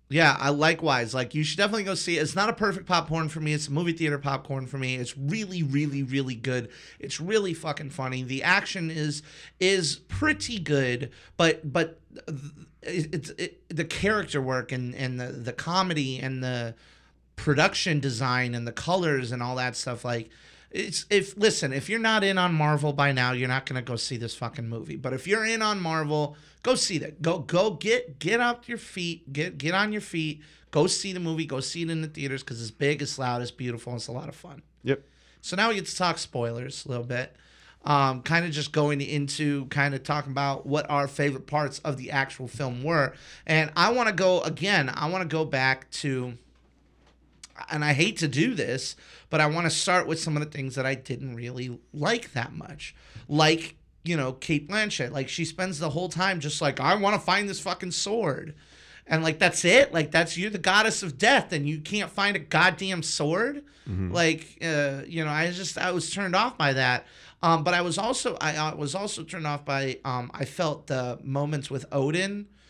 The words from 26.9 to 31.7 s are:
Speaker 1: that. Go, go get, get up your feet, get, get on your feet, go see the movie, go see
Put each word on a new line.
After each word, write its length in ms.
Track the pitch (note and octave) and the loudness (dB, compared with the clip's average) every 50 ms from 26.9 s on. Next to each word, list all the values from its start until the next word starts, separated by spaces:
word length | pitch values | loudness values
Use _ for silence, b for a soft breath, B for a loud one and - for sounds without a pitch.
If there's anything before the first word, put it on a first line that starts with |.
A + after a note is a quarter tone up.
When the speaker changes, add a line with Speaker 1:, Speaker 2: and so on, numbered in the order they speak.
| F#3+ D3 | 0 -2
Speaker 1:
that. 220 | - - - - | -4 -6 -8 -2
Go, 200 | - E3 E3+ F#3 | 0 0 0 0
go 320 | B2 - E3+ F3 G3+ A3 F#3 | -2 0 4 4 4 4 2
get, 460 | - - G#3+ A3+ - - - C3+ - | 0 0 2 2 2 0 -4 -10 -6
get 220 | - F3 A3 A#3 | -2 0 2 4
up 260 | B3 A#3+ A#3+ A#3+ - | 4 2 0 -2 -6
your 120 | - A#3+ A3+ | -10 -10 -10
feet, 520 | - - - F#3+ F3 E3+ E3+ E3+ - - C#3 | -10 -10 -8 -6 -4 -4 -6 -8 -10 -8 -4
get, 240 | C#3+ D#3+ F#3 F3+ C#3+ | -4 -4 -4 -4 -4
get 160 | C3 D#3+ F3 | -2 0 2
on 180 | F#3+ G#3 G#3 G#3+ | 2 2 0 -2
your 80 | G#3+ | -4
feet, 400 | G3+ - - E3 D#3+ D#3 D3+ D3+ B B B B B B | -6 -6 -4 -4 -4 -4 -6 -8 B B B B B B
go 160 | - D3+ D#3+ | 2 2 4
see 260 | F#3 - - - G3 F#3 | 4 2 0 -2 -4 -6
the 80 | F3+ | -4
movie, 240 | F3 E3 D#3+ D#3+ D#3+ | -4 -2 -2 -2 -4
go 160 | D3+ C#3 C3 | -4 -4 -6
see 220 | C3+ - | -6 -6